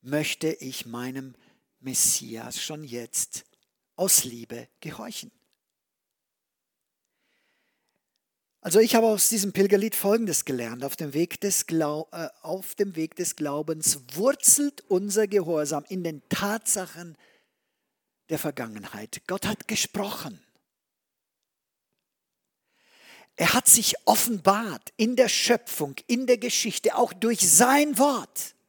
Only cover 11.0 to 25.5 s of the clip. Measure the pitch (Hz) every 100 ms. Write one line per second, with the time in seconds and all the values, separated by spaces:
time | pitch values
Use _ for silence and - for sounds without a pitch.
11 | 151 139 170 - 208 190 - 165 151 151
12 | 156 175 165 - 165 180 190 - 202 165
13 | 160 - 175 - 147 143 156 156 151 143
14 | 127 151 233 285 - - 285 - - 185
15 | 202 196 208 202 165 165 147 147 - 185
16 | 170 151 _ - 202 220 - 214 180 165
17 | 175 156 _ _ _ _ _ _ _ _
18 | _ _ _ 156 160 135 117 104 101 104
19 | 107 - - 190 190 - - 214 - 190
20 | 202 - 151 98 _ _ _ _ _ _
21 | _ _ _ _ _ _ _ _ _ _
22 | _ _ _ _ _ _ _ _ _ _
23 | - - _ - 165 240 - - - -
24 | - 220 - 214 185 202 226 135 - _
25 | 220 247 240 - -